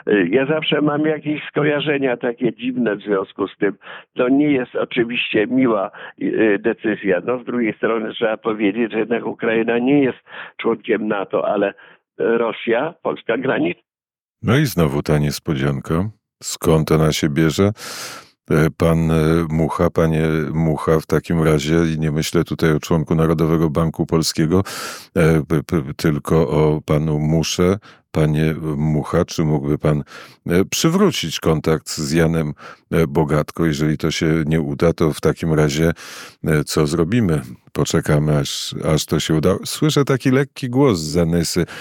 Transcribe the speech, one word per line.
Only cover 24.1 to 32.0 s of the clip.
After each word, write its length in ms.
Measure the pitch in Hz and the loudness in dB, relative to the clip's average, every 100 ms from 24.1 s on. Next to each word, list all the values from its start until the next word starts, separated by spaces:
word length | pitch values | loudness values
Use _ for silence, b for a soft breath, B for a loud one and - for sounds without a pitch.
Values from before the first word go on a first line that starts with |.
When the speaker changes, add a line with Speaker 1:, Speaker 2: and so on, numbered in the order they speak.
| 82 78 - 80 92 101 B B B B - | 0 0 -2 0 0 0 B B B B 2
Speaker 2:
e, 260 | 80 80 69 | 4 2 2
p-, 140 | 78 - | -2 0
p-, 260 | 85 67 - | -4 -4 -2
tylko 380 | 82 73 - 82 | -2 0 0 0
o 460 | 78 76 78 76 - | 2 2 2 0 0
panu 340 | 76 78 76 | 0 0 0
Musze. 560 | 76 80 76 - 90 98 B B _ | 0 0 0 0 2 0 B B _
Panie 400 | 80 78 76 78 76 80 71 | 0 2 2 0 -2 -4 -2
Mucha, 480 | 78 76 - 85 87 | 0 0 0 0 0
czy 180 | - | 0
mógłby 340 | 76 76 71 73 | 0 0 0 0
pan, 260 | 78 73 B B B B - | 0 0 B B B B -2
e, 160 | 87 - | 0 0
przywrócić 680 | - 165 190 196 - 82 - | 0 0 2 2 0 -4 -2
kontakt 500 | 85 78 80 80 - | 0 0 0 -2 -2
z 240 | - | -6